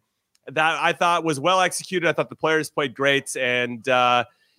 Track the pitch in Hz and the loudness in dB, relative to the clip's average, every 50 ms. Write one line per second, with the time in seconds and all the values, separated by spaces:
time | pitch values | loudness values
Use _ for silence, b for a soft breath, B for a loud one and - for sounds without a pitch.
0 | _ _ _ _ _ _ _ _ _ - 139 156 156 160 156 143 156 170 170 - | _ _ _ _ _ _ _ _ _ -6 -2 0 0 2 0 0 0 -2 0 2
1 | 180 175 175 170 165 165 151 135 135 175 190 185 180 175 175 - - - 185 180 | 0 2 2 0 0 -2 -2 0 0 2 2 2 2 0 -2 -6 -8 -6 -6 -2
2 | 165 165 147 160 147 - 120 - - 156 160 156 147 - - 156 147 135 104 - | 0 0 0 0 -4 -4 -6 -4 -2 0 0 0 -2 -2 -4 -4 -4 -4 -4 -2
3 | 139 139 139 139 131 - - 131 131 123 123 123 123 123 120 113 104 131 127 123 | 0 2 2 2 0 -4 -6 -4 -2 -2 0 -2 -2 -4 -6 -8 -2 0 2 4
4 | 123 123 123 123 117 b b b b b b | 4 4 4 2 0 b b b b b b